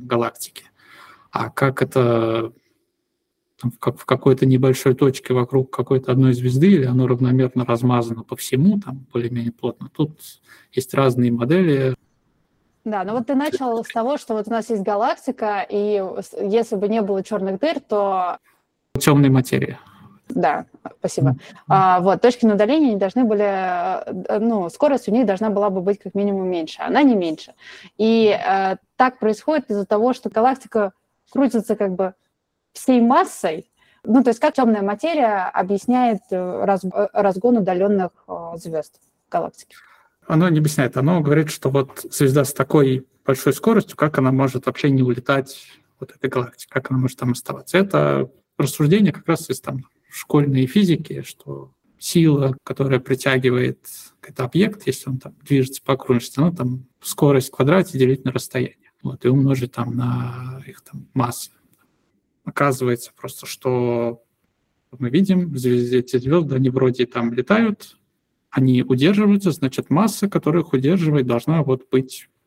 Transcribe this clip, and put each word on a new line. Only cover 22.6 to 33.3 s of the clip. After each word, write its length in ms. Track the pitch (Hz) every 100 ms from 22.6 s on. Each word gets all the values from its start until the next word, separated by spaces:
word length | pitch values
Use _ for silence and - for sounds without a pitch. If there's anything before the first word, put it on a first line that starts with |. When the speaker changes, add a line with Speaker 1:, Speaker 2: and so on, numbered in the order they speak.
| 214 311 269
Speaker 2:
не 40 | 202
должны 260 | 190 247
были, 180 | 233 208
э, 760 | 202 190 185 180 185 180 - 185 -
э, 100 | 214
ну, 300 | 233 214 170
скорость 400 | - 294 262 -
у 20 |
них 140 | 233
должна 240 | 208 185 220
была 200 | 190 208
бы 100 | 185
быть 180 | 185 202
как 160 | 185
минимум 320 | 196 202 196 185
меньше. 320 | 170 160 -
Она 200 | 160 233
не 120 | 277
меньше. 380 | 208 165 156 - _ - - - -
И, 320 | 220 226 214
э, 480 | - - 190 190 185 _ -
так 220 | 254 247
происходит 520 | 214 214 - 311 -
из-за 140 | 202
того, 280 | 196 214 247
что 160 | 247 214
галактика 640 | 220 254 269 - 220 196 - _ _ _
крутится 440 | 254 269 226 -
как 200 | 208 202
бы 180 | 185 190 - _ _ _ _ _
всей 280 | - - 247
массой. 680 | 233 262 269